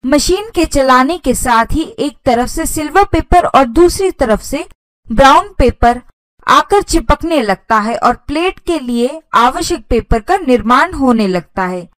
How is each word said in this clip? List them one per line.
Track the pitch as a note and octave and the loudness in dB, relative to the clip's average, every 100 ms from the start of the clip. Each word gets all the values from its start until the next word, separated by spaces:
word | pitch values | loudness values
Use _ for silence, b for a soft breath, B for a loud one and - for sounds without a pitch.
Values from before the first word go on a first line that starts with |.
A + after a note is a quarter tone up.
मशीन | B3+ D4 - F#4+ A4 F4 | 0 -2 0 -4 -4 -4
के | D#4+ | -2
चलाने | C#4+ C4 B3+ C4 F4 | 0 2 2 2 -2
के | C4+ A#3+ | -4 -2
साथ | C4+ A3+ A3+ | 0 0 0
ही | D4 D#4+ - | -4 -4 -6
एक | C#4+ - C#4 | -8 -4 -2
तरफ | A#3 B3 | 0 -2
से | E4 D#4+ | -6 -6
सिल्वर | D#4+ D4+ E4 | -6 -2 0
पेपर | G4+ E4 - F4+ - | 2 0 2 2 4
और | - C4 | 2 2
दूसरी | A#3 F4 - F#4+ | 2 2 2 -4
तरफ | - A#3+ G#3 | -2 -2 -2
से | - C#4+ F#4 _ _ _ - | -2 -8 -8 _ _ _ -6
ब्राउन | A3+ C4+ F4 G4+ - | 4 6 6 0 0
पेपर | B3+ - A#3+ A#3+ _ _ _ _ - | 0 2 0 0 _ _ _ _ 0
आकर | C4+ D4+ G4+ | 0 2 0
चिपकने | - E4 A3+ D4 E4 D#4 | 0 -4 0 -2 0 -2
लगता | G#3+ F#3 _ A3 | -2 -4 _ -2
है | G#3 A#3 | -2 -2
और | - A#3+ - | -2 -2 -6
प्लेट | D4 F#4 - | -4 -4 -6
के | - E4 | -6 -4
लिए | B3 A#3+ B3 D#4 _ - | -4 -2 -2 -4 _ 0
आवश्यक | B3+ F4 F4 E4 - | 0 -2 -6 -6 -2
पेपर | A#3 - A3+ | -4 0 -2
का | - G4 | 0 -2
निर्माण | D4+ B3 G#3 B3+ E4+ | 2 0 2 2 0
होने | E4 C4 A#3 G3+ | 0 0 0 0
लगता | F3+ E3 - F#3 | -4 -6 -8 -6
है। | F#3 F3 | -6 -12